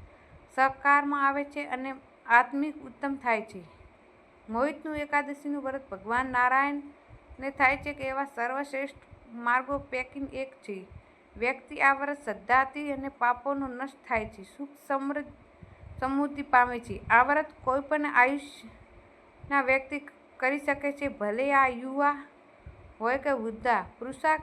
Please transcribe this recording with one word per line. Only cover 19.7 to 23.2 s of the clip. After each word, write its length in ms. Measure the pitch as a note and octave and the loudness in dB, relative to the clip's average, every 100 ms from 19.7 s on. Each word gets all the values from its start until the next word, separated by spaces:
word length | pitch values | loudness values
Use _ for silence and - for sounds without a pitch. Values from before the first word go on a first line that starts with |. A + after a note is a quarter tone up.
| C4+ C4 C#4+ C#4+ - - - | 2 0 -8 -10 -20 -20 -2
કરી 220 | C4 C#4+ | 0 0
શકે 340 | C#4+ C#4 C#4+ | 0 0 -2
છે, 160 | C#4+ C#4 | -2 -4
ભલે 440 | - G#3 A3+ C4+ | -2 -2 0 2
આ 140 | C#4 C4 | 4 4
યુવા 560 | A#3+ C4 C#4 C#4+ C#4 C#4+ - - - - - - - | 0 -6 0 0 0 -8 -20 -20 -20 -20 -20 -20 -4
હોય 180 | A3+ | -2
કે 120 | C4+ | 0